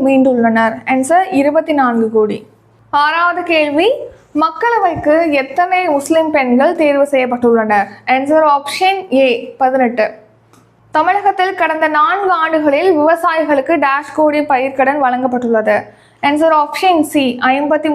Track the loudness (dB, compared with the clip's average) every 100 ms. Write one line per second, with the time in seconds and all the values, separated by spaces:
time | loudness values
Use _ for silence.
0 | 2 4 4 2 2 2 0 -2 -4 -2
1 | 2 0 2 0 2 0 0 0 0 0
2 | 0 0 0 -4 -12 _ _ _ _ -2
3 | 0 0 0 -2 0 0 2 2 0 -2
4 | -8 -18 _ -4 -4 -2 -2 0 0 -2
5 | 0 0 2 -2 -2 -2 -2 0 0 -2
6 | 0 0 0 0 0 2 2 2 0 2
7 | 0 0 -2 0 2 2 2 0 -2 -8
8 | -2 -2 2 2 2 0 -2 -2 -2 -2
9 | -2 0 2 0 -6 -2 -2 0 -2 -2
10 | -4 -6 -20 _ _ _ _ _ _ -2
11 | 0 0 0 0 -4 -2 -4 0 0 2
12 | 0 0 -2 -2 0 0 0 2 2 2
13 | 2 2 0 -2 0 0 0 0 0 -2
14 | -4 0 0 0 0 -2 -2 -2 -2 0
15 | -2 0 -2 -2 0 0 0 -2 -4 -20
16 | _ _ -2 2 2 2 0 0 2 2
17 | 0 0 -2 -2 0 0 0 -2 0